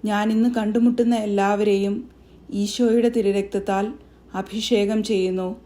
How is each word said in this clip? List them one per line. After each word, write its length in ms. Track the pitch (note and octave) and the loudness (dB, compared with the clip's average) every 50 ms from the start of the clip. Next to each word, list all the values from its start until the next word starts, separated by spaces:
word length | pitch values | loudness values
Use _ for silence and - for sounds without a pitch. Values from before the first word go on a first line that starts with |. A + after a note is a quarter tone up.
| - | -2
ഞാൻ 220 | G#3+ G#3 G#3 G#3 A3 A3 | -2 -2 0 0 0 2
ഇന്ന് 180 | A3 A3+ B3 | 2 2 2
കണ്ടുമുട്ടുന്ന 640 | A#3+ A#3 G#3+ G#3 G#3+ A#3+ A#3 A#3+ A#3+ A#3+ A#3+ A#3 A#3+ | 2 0 -2 0 0 2 2 2 4 2 2 2 2
എല്ലാവരെയും 760 | A3+ G#3+ G#3 G3+ G3 G3 G3 G#3 G3+ G#3+ G#3 G3 G3 G3 G3+ G3+ A#3 B3 - - - - - - - - - - G3+ G3+ | 0 0 -2 0 0 2 2 2 2 2 2 2 2 0 -2 -2 -4 -8 -14 -20 -20 -20 -20 -20 -20 -18 -8 -4 -4 -4
ഈശോയുടെ 460 | G3+ - - B3 A#3 A3 A#3+ A#3 A#3+ | -4 0 0 2 4 4 4 2 2
തിരുരക്തത്താൽ 800 | A#3 A#3 G#3 G3 G3 G3+ G3 G3+ - G3 G3 - G3 F#3+ G3+ A3 C#4+ - - - - - - - - | 2 2 0 2 0 0 -2 -2 -4 -6 -2 -2 -2 -2 -2 -4 -6 -12 -18 -20 -20 -20 -20 -12 -10
അഭിഷേകം 680 | F#3 F#3+ - G3 A3+ A3 - A#3+ G#3+ G3+ G3+ A3 A3 G#3 | -10 -8 -6 -8 -8 -2 0 2 2 2 2 0 -2 -2
ചെയ്യുന്നു. 460 | G#3+ A3 F#3+ F#3 F#3 F#3 F#3 F#3 F#3 G#3+ - - | 0 0 0 0 0 -2 -2 -4 -4 -6 -10 -16